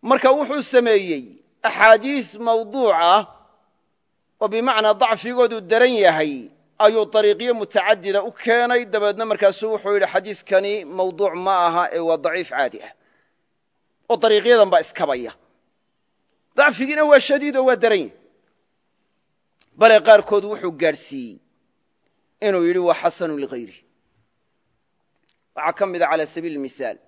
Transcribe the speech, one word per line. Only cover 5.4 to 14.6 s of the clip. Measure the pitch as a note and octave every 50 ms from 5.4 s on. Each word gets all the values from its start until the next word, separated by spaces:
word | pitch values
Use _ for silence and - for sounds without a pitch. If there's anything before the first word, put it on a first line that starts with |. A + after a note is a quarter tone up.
| B3 A#3 A#3 A3
daran | F#3+ E3+ G#3+ A#3 B3 B3+ B3+
yahay, | A3 G3+ F3+ D#3+ D#3 D#3 D3+ C#3+ C3 A#2 - _ _ _ _ _ _
ayuu | G#3+ G#3+ A3+ A3 G#3+
dariiqyo | G#3 A3 G#3+ G#3+ G#3 G#3 - A#3+ B3 A#3+
mutacadida | A3+ G#3 - - G#3 F3+ G3 A3 G3+ E3+ G3 F#3+ G3+
u | F#3+ A#3 -
keenay. | - - A3+ A3+ A#3+ A#3+ A#3+ B3 A#3+ A#3+
Dabeedna | G#3 F#3+ A3 G#3 G#3 G3+ G3 A3+
markaasuu | A3 G#3+ - G#3 G3 G3 - G#3+ A3
wuxuu | A3 G3+ - G3 G#3
yidhi, | G3+ F#3+
"Xadiiskani | - - F#3+ F#3+ G#3 G3+ - - - G3 F#3+ G3 G3+ G#3 G#3+ F3+
mawduuc | C#3+ E3 F#3 F#3 F#3 F3+ D#3+ G3+ G3 D#3+
ma | F3 F#3 F#3 G3 F3+ F3
aha, | E3+ E3 F3 F3 - -
ee | E3 E3+
waa | E3 E3 D#3+
daciif | C#3+ E3+ D#3+ F#3 F3 -
caadi | B2 B2+ C#3 B2 A2+ A2 -
ah." | - - _ _ _ _ _ _ _ _ _ _ _ _ _ _ _ _ _ _ _ _ _ _ _
Oo | A#3
dariiqyadan | - - A3+ G#3+ G#3 F#3 A#3 A#3+ A3+